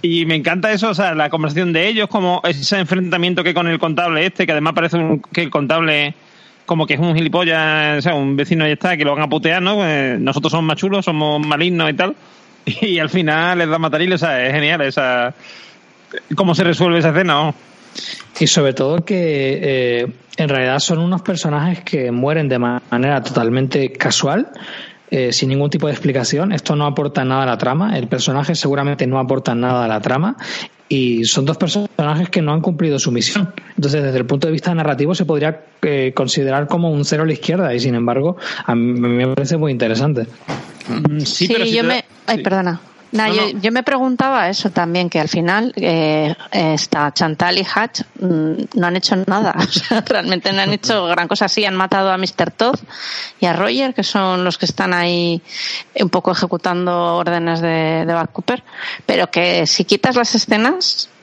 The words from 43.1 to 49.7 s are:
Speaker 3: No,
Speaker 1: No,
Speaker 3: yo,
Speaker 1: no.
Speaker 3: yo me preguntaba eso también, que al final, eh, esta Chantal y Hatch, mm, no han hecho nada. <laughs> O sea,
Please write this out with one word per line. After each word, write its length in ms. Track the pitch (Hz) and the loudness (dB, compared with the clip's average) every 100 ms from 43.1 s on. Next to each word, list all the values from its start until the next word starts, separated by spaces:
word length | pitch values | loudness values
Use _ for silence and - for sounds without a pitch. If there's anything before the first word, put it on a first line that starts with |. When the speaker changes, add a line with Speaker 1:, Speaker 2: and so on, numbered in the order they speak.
Speaker 3:
No, 120 | 220 220 | -2 0
Speaker 1:
No, 40 | |
Speaker 3:
yo, 80 | 214 214 | 2 0
Speaker 1:
no. 60 | 202 | 0
Speaker 3:
yo 80 | 202 | 0
me 120 | 233 | 0
preguntaba 640 | 247 262 262 247 269 262 180 | 0 0 0 2 2 2 0
eso 200 | 202 208 | 0 -2
también, 380 | 175 170 175 175 | 0 0 0 0
que 120 | 170 | 0
al 80 | 156 | 0
final, 440 | 175 170 190 240 - | 0 2 2 0 -2
eh, 580 | 175 165 156 156 151 - - | 0 2 2 2 0 -4 -6
esta 640 | 202 160 156 - 156 147 | -2 0 0 0 0 0
Chantal 420 | - 165 156 175 180 | 0 -2 0 0 0
y 80 | |
Hatch, 360 | 190 - 233 - - - | 0 -2 -2 -4 -12 -4
mm, 320 | 185 165 156 165 - | 0 0 0 -2 -2
no 120 | 247 175 | 0 0
han 100 | 180 | 0
hecho 180 | - 190 190 | 0 0 0
nada. 260 | 196 214 | 0 0
<laughs> 20 | - | 0
O 60 | |
sea, 380 | 175 | -2